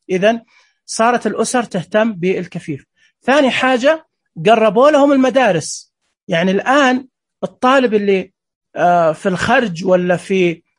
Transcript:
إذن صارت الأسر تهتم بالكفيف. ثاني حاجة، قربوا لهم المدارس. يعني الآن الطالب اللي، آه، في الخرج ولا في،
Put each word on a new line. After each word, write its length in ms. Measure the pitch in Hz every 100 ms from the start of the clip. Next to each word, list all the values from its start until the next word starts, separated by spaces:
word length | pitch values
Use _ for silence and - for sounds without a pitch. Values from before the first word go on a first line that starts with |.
| -
إذن 320 | 185 208 233 - _ _ _ -
صارت 420 | - 226 247 214
الأسر 360 | 190 220 254
تهتم 500 | 226 190 - 214 226
بالكفيف. 720 | 185 180 185 175 170 - 147 - _ _ _
ثاني 300 | - 285 262
حاجة، 560 | - 262 254 269 320 - _ _ 170 165
قربوا 460 | 226 220 208 285
لهم 200 | 294 285
المدارس. 800 | 277 262 240 233 165 - - - _ _ _ -
يعني 240 | 170 185
الآن 560 | 196 - 277 262 254 - _ _ _
الطالب 500 | 190 - 254 269 247
اللي، 400 | 214 202 190 180 _ _ _ _ -
آه، 360 | 175 175 160
في 180 | 160 202
الخرج 560 | 180 - 262 233 165 185
ولا 320 | 180 180 175
في، 460 | - 190 175 165 _